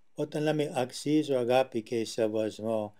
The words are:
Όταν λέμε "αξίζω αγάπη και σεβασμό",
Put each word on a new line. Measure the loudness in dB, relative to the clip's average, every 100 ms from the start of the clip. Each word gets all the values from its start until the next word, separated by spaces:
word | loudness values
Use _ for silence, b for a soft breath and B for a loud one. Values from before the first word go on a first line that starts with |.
| -14
Όταν | -8 -4 0
λέμε | 0 2 0 -2
"αξίζω | -4 -4 0 2 2 2
αγάπη | 4 4 2 -2
και | -4 -4 -2
σεβασμό", | 0 0 0 -2 -4 -4 -2 -4